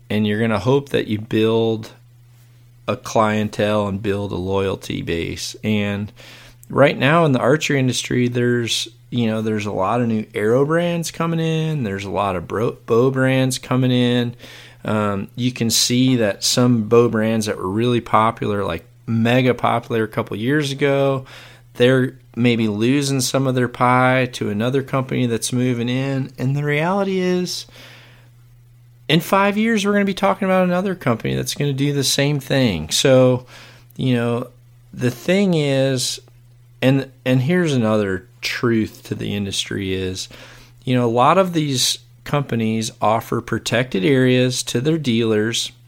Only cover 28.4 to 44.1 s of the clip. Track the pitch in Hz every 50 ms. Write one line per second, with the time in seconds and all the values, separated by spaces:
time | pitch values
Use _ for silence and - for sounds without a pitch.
28.4 | - - - - - - - - - - - - - - 226 269 269 - 214 196
29.4 | 196 202 196 214 220 226 233 214 190 202 208 202 202 196 190 - - 196 196 190
30.4 | 196 190 185 185 185 180 175 180 190 208 185 - - 135 117 110 - 131 131 131
31.4 | 131 123 - - 147 143 139 131 139 143 143 143 131 - - - 139 143 147 143
32.4 | 135 - 143 135 131 117 92 80 80 82 - - - 143 131 127 127 127 127 123
33.4 | - - - - - - - - - - - - - 131 127 120 120 120 120 117
34.4 | 127 - - - - - - - - - - 131 127 123 123 - - - 180 196
35.4 | 202 190 175 160 147 143 135 135 135 135 135 127 - - - - - - - -
36.4 | - - - - - - - - - 131 135 139 135 - - - - 131 127 131
37.4 | 123 139 180 180 175 160 143 127 117 107 110 107 104 98 95 90 - - - -
38.4 | - - - - - 123 113 110 107 104 - - - - 107 110 117 107 104 101
39.4 | 101 98 95 - - - - 104 98 95 95 95 95 92 92 95 - - - -
40.4 | - - - - - - - - - 131 127 127 123 120 113 120 123 143 165 185
41.4 | 190 185 170 165 151 143 135 120 - - - - - - - - - - - 147
42.4 | 139 135 135 117 113 110 110 113 110 107 - - - 104 110 113 - - - 120
43.4 | 113 - 120 110 - - - 113 127 127 - 196 185 165